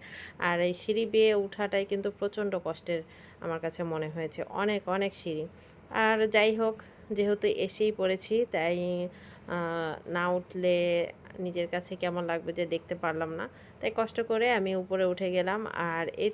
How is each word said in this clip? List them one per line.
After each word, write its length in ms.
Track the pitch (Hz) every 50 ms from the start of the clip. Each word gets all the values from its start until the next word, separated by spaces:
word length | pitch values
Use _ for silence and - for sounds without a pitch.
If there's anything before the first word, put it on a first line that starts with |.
| - - - - - - - -
আর 200 | - 175 175 170
এই 140 | 175 180 180
সিঁড়ি 320 | 175 - - 208 220 226
বেয়ে 300 | 208 214 220 220 220 214
উঠাটাই 500 | 202 196 196 - - 208 202 202 196 196
কিন্তু 260 | 196 202 196 196 208
প্রচণ্ড 480 | 202 - 208 202 - 214 208 202 196 180 175
কষ্টের 360 | 160 160 - - - 175 165 160 - - - - - - -
আমার 180 | - 170 165 160
কাছে 240 | 165 165 165 - 175
মনে 260 | 165 160 156 156 156
হয়েছে, 340 | 156 165 160 151 - - -
অনেক, 460 | - - - 196 208 208 202 202 180
অনেক 260 | 185 196 196 196 190
সিঁড়ি। 320 | - - 180 160 156 156 170 - - - - - - - -
আর 380 | - 220 220 220 220 220 220 220
যাই 280 | 214 214 214 220 220
হোক, 260 | 220 226 220 220 - - - - - - -
যেহেতু 360 | 214 202 202 202 208 208 220 208
এসেই 440 | - - 180 190 - - 214 214
পড়েছি 540 | 214 214 190 185 190 185 - - 214 226 240 -
তাই, 560 | - 170 160 170 175 175 175 180 180 175 175 180 175 - - - - - - -
আহ, 600 | - 175 170 165 165 165 165 160 151 - - -
না 200 | 170 175 175 180
উঠলে 800 | 180 180 180 - - 185 180 180 180 175 175 175 170 170 165 - - - - - - -
নিজের 280 | 185 180 175 175 170 170
কাছে 280 | - 180 175 - 190
কেমন 280 | 180 - 180 175 175 175
লাগবে 300 | 170 170 165 165 165 170
যে 120 | 175 175
দেখতে 300 | 165 170 165 - - 180
পারলাম 380 | 175 - 165 160 156 165 160 160
না, 160 | 165 208 247 - - - - - -
তাই 100 | - 226 220
কষ্ট 260 | - 226 220 - -
করে 300 | 233 226 226 220 233 247
আমি 240 | 247 214 190 196 190
উপরে 300 | 185 185 185 185 190 190
উঠে 260 | 180 180 180 190 180
গেলাম। 360 | 180 185 180 185 196 208 175 -
আর 400 | - - 170 170 165 165 165 151
এই 240 | - - - 214